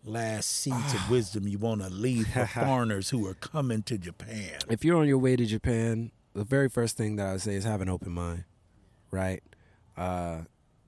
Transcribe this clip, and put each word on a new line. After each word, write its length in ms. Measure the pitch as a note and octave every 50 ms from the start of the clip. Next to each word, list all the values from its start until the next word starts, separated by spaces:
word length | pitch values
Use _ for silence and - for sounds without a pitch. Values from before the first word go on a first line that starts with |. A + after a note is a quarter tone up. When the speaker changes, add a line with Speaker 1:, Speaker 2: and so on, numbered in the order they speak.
| -
Speaker 1:
last 440 | G#2+ G#2+ A#2 A2+ A2 A2 G#2+ G#2 -
seeds 440 | - - - C#3+ C3 B2 A#2 C#3+ C3
of 160 | G#2 F#2 G2
Speaker 2:
<sighs> 0 |
Speaker 1:
wisdom 360 | A#2+ B2+ A2+ F#2+ - G#2+ G2
you 120 | G2+ G2+ G2+
wanna 300 | G#2+ A2+ A2+ G#2 F#2+ F#2
leave 400 | F#2 F#2+ G#2+ B2+ B2+ A#2 A2 G#2+
for 180 | - B2+ B2
Speaker 2:
<laughs> 80 | G#2 -
Speaker 1:
foreigners 560 | B2 B2 C3+ C3+ B2+ A#2+ A2+ G#2 G2 F#2+ -
who 160 | - B2+ G#2
are 80 | F#2+ F#2+
coming 480 | - - - - D#3 C#3 B2+ A2+ A2 G#2
to 160 | - B2 G2+
Japan? 600 | F2 F2 E2 _ - G#2 A2+ G#2+ G2+ E2+ D2 C#2+ - -
Speaker 2:
If 140 | A2+ A2 -
you're 140 | D#3 F3 E3
on 100 | D#3 D3
your 100 | C#3 C3+
way 180 | B2+ C3 B2+
to 80 | B2 A#2+
Japan, 680 | G#2+ G#2+ A2 - B2 A#2+ A2+ A2+ A#2 A2+ A2 A#2 A2+ - _ _ _ _
the 100 | G2+ G#2
very 240 | G2+ C3+ C#3 C#3 C3
first 280 | - - A#2 A2+ -
thing 200 | - A2+ G#2+ G#2+
that 100 | G#2 G2+
I 60 | F#2+ F#2+
would 80 | F#2+ G2
say 120 | A2 G2+
is 80 | G2 F#2+
have 160 | A2+ G#2+ G2+
an 80 | F#2+ F#2
open 240 | F#2 F2 - F2+ F2
mind, 320 | F2 F2 E2+ E2+ E2+ F2 _ _ _ _ _ _ _ _ _ _ _ _ _
right? 320 | - F#2+ F#2+ F#2 F#2 - _ _ - _ _ _ _ _ _ _ _
Uh, 440 | - F2 F#2 F2+ F2+ F2 E2+ E2 D#2+ E2 - _ _ _ _ _ _ _